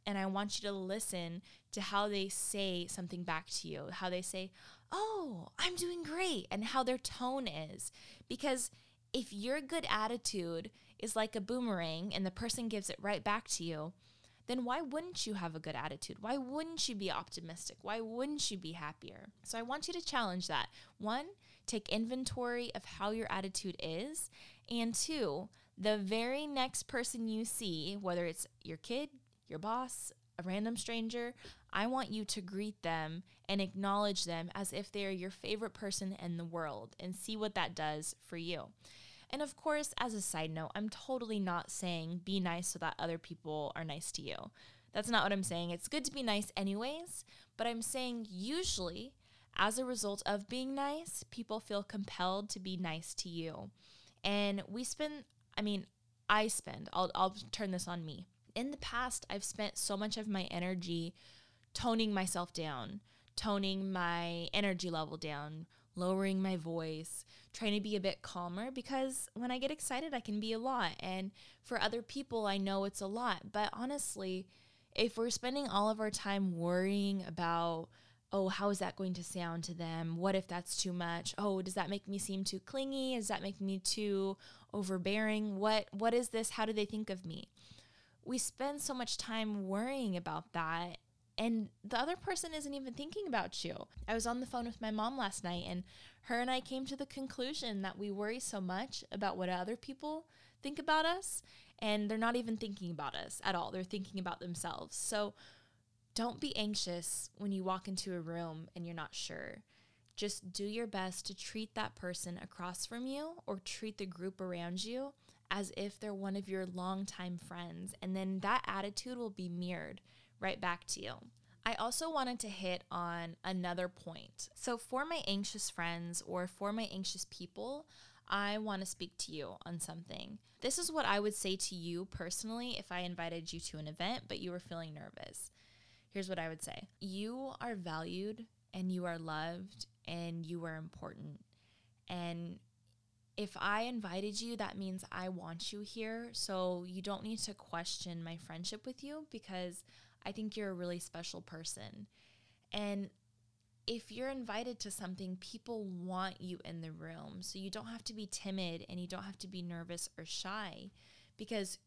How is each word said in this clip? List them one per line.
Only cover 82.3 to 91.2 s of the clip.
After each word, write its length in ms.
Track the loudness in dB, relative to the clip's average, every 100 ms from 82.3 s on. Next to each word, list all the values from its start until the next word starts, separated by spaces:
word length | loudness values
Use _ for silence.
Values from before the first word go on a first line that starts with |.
| 0
too 160 | 2 -2
clingy? 560 | -2 -2 0 2 2 2
Does 140 | 2
that 120 | 0
make 200 | 0 -2
me 180 | 0 2
too 580 | 2 2 4 4 2 0 -8 -20 -6
overbearing? 840 | -2 0 2 2 4 4 4 2 4
What, 300 | 6 4 2
what 200 | 2 6
is 160 | 6 4
this? 220 | 0 0
How 140 | 2 2
do 80 |
they 120 | 4 2
think 240 | 0 -2
of 160 | -4 -4
me?" 220 | -6 -10 -16 -20 -20 -20 -20 -20 -14
We 140 | -2 0
spend 440 | 0 0 0 0
so 120 | 0
much 240 | 0 0 -2
time 500 | 0 2 2 2 2
worrying 480 | 2 2 2 2 2
about 380 | 0 -4 -2
that, 460 | 0 2 2 -2 -6 _ _